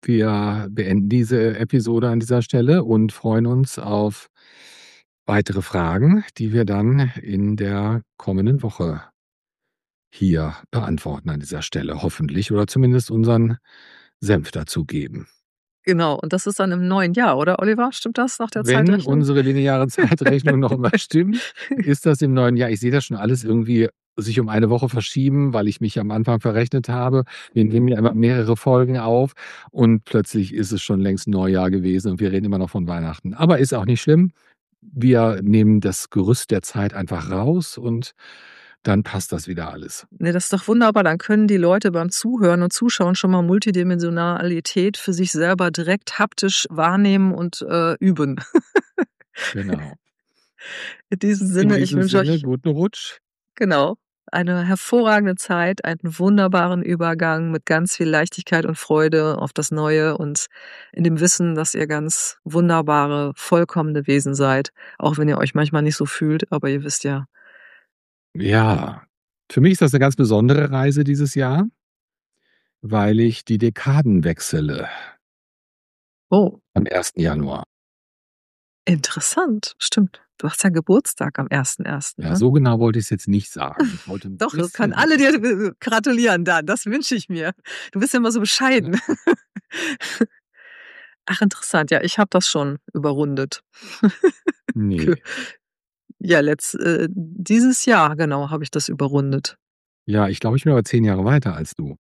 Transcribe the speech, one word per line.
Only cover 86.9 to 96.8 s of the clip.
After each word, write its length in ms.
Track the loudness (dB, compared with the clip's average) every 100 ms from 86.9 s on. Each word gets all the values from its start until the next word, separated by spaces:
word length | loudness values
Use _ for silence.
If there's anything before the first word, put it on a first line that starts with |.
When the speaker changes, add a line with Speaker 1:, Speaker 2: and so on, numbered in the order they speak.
| -4 -2
Speaker 2:
ich 160 | -4 -4
mir. 220 | -6 -6 -8 -14 -16 -10
Du 80 | -4
bist 140 | 0
ja 60 | 0
immer 120 | 0
so 80 | 0
bescheiden. 600 | 0 0 2 2 2 -4 -2
Speaker 1:
Ja. 1200 | -4 0 -2 _ -20 _ -8 -8 -6 -10 -4 -6
Speaker 2:
<laughs> 0 | _ _ _ -20 -20 -20 -20 -20 _ -8
Ach, 140 | -2
interessant. 500 | -2 -2 -4 -2 0
Ja, 100 | 0
ich 160 | -2 -2
hab 140 | 0
das 160 | 0 0
schon 300 | -2 -4 -6 -10
überrundet. 680 | -6 -4 -2 -2 -2 -6 -8 _ _ -20 -2
<laughs> 100 | -2 2 0 0 -8 -6 -8
Speaker 1:
Nee. 420 | -4 -2 0 0 -2 -4 -14 -14 -16 _ _ _ _ _ -12
Speaker 2:
Ja, 160 | 0 2
letzt-, 360 | 2 -2 -4
äh, 320 | -4